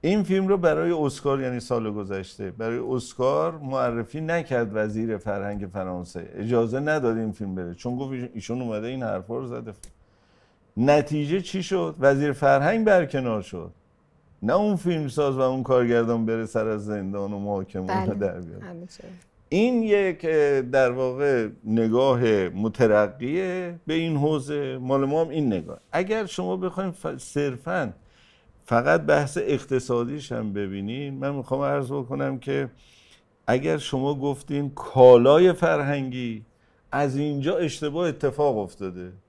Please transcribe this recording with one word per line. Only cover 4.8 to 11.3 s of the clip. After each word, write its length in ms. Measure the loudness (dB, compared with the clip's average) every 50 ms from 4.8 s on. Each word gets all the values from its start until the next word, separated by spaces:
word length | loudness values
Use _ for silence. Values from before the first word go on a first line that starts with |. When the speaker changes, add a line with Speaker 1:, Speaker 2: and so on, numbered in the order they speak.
| -4 -2 -2 -4 -4 -4 -4
Speaker 1:
فرهنگ 520 | -6 -4 -6 -6 -4 -4 -6 -8 -8 -10 -8 -8
فرانسه، 580 | -8 -6 -6 -6 -8 -10 -10 -12 -14 -14 -12 -10
اجازه 460 | -8 -4 0 2 2 2 2 0 -4
نداد 360 | -2 0 -2 0 0 0 -2
این 160 | 0 -4 -6 -6
فیلم 220 | -8 -8 -8 -8
بره، 200 | -8 -8 -10 -10
چون 220 | -10 -8 -8 -6
گفت 160 | -6 -8 -8 -8 -10 -10 -10 -12
ایشون 280 | -14 -10 -8 -8 -6 -6
اومده 240 | -6 -6 -6 -6
این 160 | -6 -8 -6 -6
حرفا 360 | -4 -4 -6 -6 -6 -8 -8
رو 80 | -8
زده. 260 | -8 -10 -12 -12 -14 -16 -16 -20 -20 -20 _ _ _ _ _ _ _ _ _ _ _ _ _ _ _ _
نتیجه 640 | -2 2 4 4 4 4 2 -2 -4 -2 -2